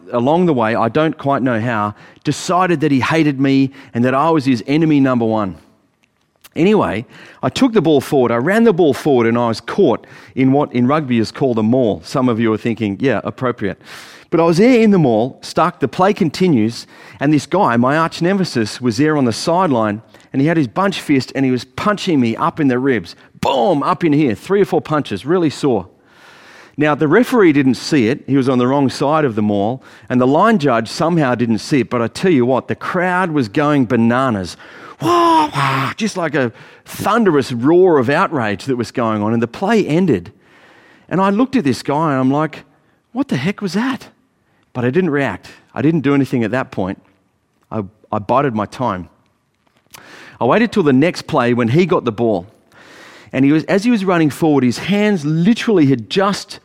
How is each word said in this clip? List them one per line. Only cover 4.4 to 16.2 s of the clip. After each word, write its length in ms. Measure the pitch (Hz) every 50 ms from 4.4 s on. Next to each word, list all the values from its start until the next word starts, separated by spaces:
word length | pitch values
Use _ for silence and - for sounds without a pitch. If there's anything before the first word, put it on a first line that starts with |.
| 123
his 180 | 135 131 110 -
enemy 320 | 135 143 160 165 156 151 143
number 280 | 135 131 127 120 117
one. 320 | 110 110 110 104 95 82 - _ _ _ _ _ _ _ _ _ _ _ _ _ _ _ _ - - -
Anyway, 500 | - 165 202 214 180 117 85 92 107 123 - - - - - - - -
I 80 | 127
took 240 | - - 254 262 220
the 80 | 208 139
ball 180 | 160 156 135
forward, 320 | - - 151 135 123 110 117
I 40 |
ran 280 | 117 127 170 202 226 233
the 80 | 233 180
ball 220 | 156 180 143 123
forward, 320 | - - 156 135 123 113
and 100 | 113 117
I 120 | 120 120 113
was 120 | 110 -
caught 460 | - - - - 190 131 107 - - - - - - - -
in 180 | 120 131 131 135
what 200 | 143 147 - -
in 140 | 123 123
rugby 320 | 123 147 160 151 123 123 113
is 120 | 107 -
called 280 | - - 131 120 117 113
a 40 | 110
maul. 380 | 110 123 135 127 107 92 82 -
Some 280 | - - 139 127 123
of 100 | 113 110
you 100 | 117 110 110
are 20 |
thinking, 400 | 104 - 120 110 98 113 101 98 -
"Yeah, 220 | 131 139 110 95 -
appropriate." 540 | 107 - - 131 123 120 - 110 95 82 - - - - - - - - - - _
But 100 | - 160
I 40 | 165
was 120 | 170 175
there 240 | 160 214 254 262 226
in 100 | 226 214
the 80 | 202 180
maul, 400 | 151 123 113 104 117 135 - - -
stuck, 380 | - - 170 160 175 - -
the 60 | 139
play 280 | 123 - - 185 190 160
continues, 720 | -